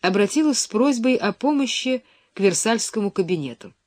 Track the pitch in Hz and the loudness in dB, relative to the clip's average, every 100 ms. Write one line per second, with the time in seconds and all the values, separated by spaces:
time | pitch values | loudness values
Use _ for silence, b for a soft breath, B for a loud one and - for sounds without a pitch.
0 | 180 196 202 285 311 269 - 214 269 254 | 0 2 2 2 2 0 -2 0 2 2
1 | 240 254 196 190 - 294 262 - 254 254 | 2 2 0 -2 0 0 -2 -4 -4 -4
2 | b b b - 196 170 220 226 - - | b b b 0 2 2 0 0 -2 -4
3 | 202 - 170 180 139 117 - _ | -4 -2 -2 -2 -4 -10 -18 _